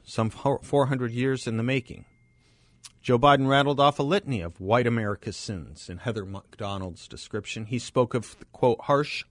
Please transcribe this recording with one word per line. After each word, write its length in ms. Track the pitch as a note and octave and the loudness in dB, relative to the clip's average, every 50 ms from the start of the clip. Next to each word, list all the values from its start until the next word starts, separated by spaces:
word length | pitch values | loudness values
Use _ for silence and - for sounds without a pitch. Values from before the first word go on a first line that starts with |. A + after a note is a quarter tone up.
| _ | _
some 240 | - - - A2+ A2 | -8 -2 -2 -2 -2
four, 300 | - - - C#3 C3+ - - | -2 -2 0 0 0 0 -2
four 220 | - C#3+ C#3+ C3+ | 0 2 2 4
hundred 260 | B2+ C#3 B2 B2 A#2 | 2 2 -2 -2 -4
years 360 | A2+ B2 C3 C3+ C3+ B2+ - | -2 -2 0 0 0 -2 -4
in 100 | B2 A2+ | -4 -2
the 60 | A2+ A2+ | -2 0
making." 420 | B2 C3+ C3+ - - - - - _ _ _ _ _ _ _ _ _ _ _ _ _ _ _ _ - _ _ | 0 0 -2 -2 -6 -16 -18 -18 _ _ _ _ _ _ _ _ _ _ _ _ _ _ _ _ -20 _ _
Joe 160 | - - B2 | 0 2 2
Biden 300 | A#2 C3+ C#3+ C#3+ C3+ C3+ | 6 8 6 6 6 4
rattled 320 | C3+ C#3 C#3 C#3 C#3+ C#3+ C3+ | 4 4 4 4 4 4 4
off 180 | C#3 D3 C#3+ - | 4 4 4 2
a 40 | C#3+ | 0
litany 380 | C#3+ F#3 G3+ - D3 C3 G2 | 2 0 0 0 -2 -4 -4
of 180 | E2 E2+ - - | -4 -6 -10 -8
white 260 | F#2 G2 A2+ B2 A#2+ | -2 2 2 4 4
America's 520 | A#2 A#2+ A2+ G#2+ G#2 G2+ - - A2 F#2+ | 2 0 0 -2 -2 -6 -6 -8 -10 -10
sins 520 | - - - G2+ E2+ D2+ - D#2 - - - | -10 -8 -8 -8 -8 -10 -12 -16 -18 -14 -14
in 100 | F2+ F#2 | -14 -8
Heather 260 | - B2 G#2 A2 F#2 | -6 -6 -6 -6 -6
McDonald's 800 | F#2+ G2 F#2+ - _ - - G#2+ G2+ G2 F#2+ F#2+ F2+ E2 - - | -8 -10 -12 -14 _ -14 -10 -8 -6 -6 -6 -6 -8 -10 -14 -18
description. 580 | - - - - - - G#2+ G2+ - - A2+ A2 | -18 -16 -16 -14 -8 -8 -8 -8 -6 -10 -10 -8
He 140 | G#2 B2 A#2 | -6 -6 -6
spoke 340 | - - - C3 B2 A#2+ - | -6 -2 2 2 2 2 2
of 240 | A#2+ A2 - - - | -4 -4 -6 -16 -20
the, 60 | - | -20
quote, 360 | _ _ - - B2 A2+ - | _ _ 2 2 2 2 2
"harsh, 420 | - - C#3+ C#3 D3 C#3+ - - - _ | 2 2 2 2 2 0 -6 -10 -10 _